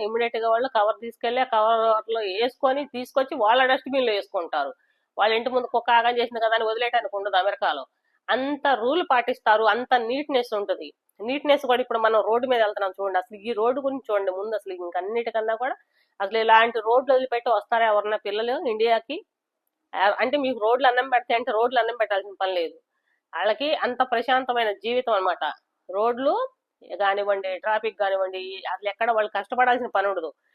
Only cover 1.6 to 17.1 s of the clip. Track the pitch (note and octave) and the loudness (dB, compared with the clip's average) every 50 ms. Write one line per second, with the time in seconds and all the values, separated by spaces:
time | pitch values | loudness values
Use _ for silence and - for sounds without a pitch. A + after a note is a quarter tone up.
1.6 | G#3+ A3 A3+ A3+ A3 A3+ A3 G#3+ G#3+ - A3+ A3+ G#3+ G3 F3+ G3 A#3 C4+ - _ | 4 4 4 4 4 2 2 2 0 -2 -4 -4 -4 -4 -2 0 -2 -2 0 _
2.6 | - C4 C4 C#4+ D4 C4+ - B3 B3+ - - C4+ C4 C4+ E4 C#4 G#3+ G#3 A#3 B3+ | 0 0 0 0 -4 -6 -8 -10 -10 -4 -2 -2 -2 0 0 0 4 4 6 6
3.6 | C4 B3+ C4 C#4 - C4+ B3+ C#4 B3+ A#3+ G#3+ G3+ F#3+ - - F#3+ E3+ D#3 - D3+ | 6 4 2 0 0 -2 0 0 2 2 0 0 -2 -4 -6 -6 -4 -4 -2 -2
4.6 | C#3+ C#3 B2+ - _ _ _ _ _ _ _ - G3 A3 A3+ A3+ A#3 B3+ B3 B3+ | -2 -4 -6 -12 _ _ _ _ _ _ _ 0 2 2 2 0 0 -2 -2 -2
5.6 | B3+ - - A#3 A#3 - A#3+ A#3 A#3 A#3+ B3 A#3+ A#3 A#3+ A#3+ A3+ A3+ A3 A3+ A3+ | -2 -2 -2 -2 2 4 4 4 4 4 2 0 0 -2 -2 -2 0 0 2 0
6.6 | A3+ A3 A3 A3+ B3 A#3+ B3 A#3+ G#3+ G3 - G3+ G3 G#3 G3 F#3 F#3 G3+ G3+ - | 0 0 -2 -2 -2 0 0 -2 -2 -2 -6 -6 -4 0 0 2 2 2 0 0
7.6 | G#3 F3+ D3+ C#3 C3 - _ _ _ _ _ _ _ - G#3 B3 C4 C#4 D4 C#4 | 0 -2 -2 -2 -6 -12 _ _ _ _ _ _ _ -2 -2 0 0 -2 -4 0
8.6 | - C#4+ C4+ A3 A3 B3 D4 F4+ F4 F4 C4+ B3 A#3+ B3 B3+ - - A#3 G#3+ G#3+ | 2 2 2 2 2 0 0 0 0 2 2 0 0 0 -4 0 2 4 4 4
9.6 | A3 G#3+ G3+ A#3 B3 - C4 B3 A#3 A3 B3 C#4 D4+ D4+ C#4+ B3 A#3+ - A3+ G#3 | 4 2 2 2 2 2 2 2 2 0 -4 -4 -2 -2 -2 -2 0 -2 -4 -4
10.6 | G3+ F#3+ F#3 - D#3+ C#3+ - _ _ _ _ - G3 A3+ C4 D4 C#4+ D4 C#4 C#4 | -2 -4 -4 -6 -8 -12 -18 _ _ _ _ -10 -6 -6 -6 -2 2 2 2 2
11.6 | - B3 B3 A#3+ B3+ - A#3+ A3+ A3 A3 A3 G#3+ F#3 G3+ A3+ A#3+ B3 B3+ B3+ A#3 | 2 2 2 2 0 0 0 2 2 4 4 4 4 2 2 2 2 2 2 2
12.6 | A3 G#3 G#3+ G3+ G3+ F#3+ F#3 - G3 G3 F#3 F#3 F3+ - G#3+ G3+ G3 A3+ A#3+ G#3 | 2 2 0 -2 -4 -4 -4 -4 -4 -2 -2 -2 -2 -4 -8 -12 -8 -6 -4 0
13.6 | G#3+ A#3+ C4 C#4 C4 C4+ C4 C4+ A3 - G#3+ G3+ G3 G3 F#3 F#3+ G3+ A3 A3 G3+ | 0 0 0 0 -2 -4 -4 -4 -4 -2 -2 0 0 -2 -4 -4 -6 -6 -6 -8
14.6 | - F#3+ F#3 F3 F3+ F3 E3+ F3+ F3+ G3 A3 A#3 A#3 A#3 A3 A3+ A3 A3 A3+ A3 | -8 -8 -10 -10 -10 -8 -6 -6 -6 -4 -4 -4 -4 -4 -4 -4 -4 -4 -4 -4
15.6 | B3 C4 F4 - _ _ _ _ _ _ _ - G3+ G3 F#3+ A3+ A3 A3+ A3+ A3 | -4 -6 -6 -8 _ _ _ _ _ _ _ -8 -6 -4 -2 0 4 6 6 6
16.6 | A3+ A#3+ A3+ A#3 G#3 A3 A#3+ C4 C4+ B3+ | 6 4 0 -2 0 2 2 2 4 4